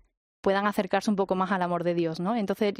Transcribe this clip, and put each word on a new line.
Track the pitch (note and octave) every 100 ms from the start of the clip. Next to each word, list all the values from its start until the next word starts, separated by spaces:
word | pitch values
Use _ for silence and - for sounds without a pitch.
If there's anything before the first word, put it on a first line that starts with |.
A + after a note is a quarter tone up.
| _ _ _ _
puedan | G3 G3 G#3
acercarse | G#3 G3 G3 A3
un | G3
poco | F#3+
más | F#3 F#3
al | G3
amor | F3 F3
de | F3
Dios", | F3 E3 D#3+
¿no? | F3+ A#3+
Entonces | G3 G3 G#3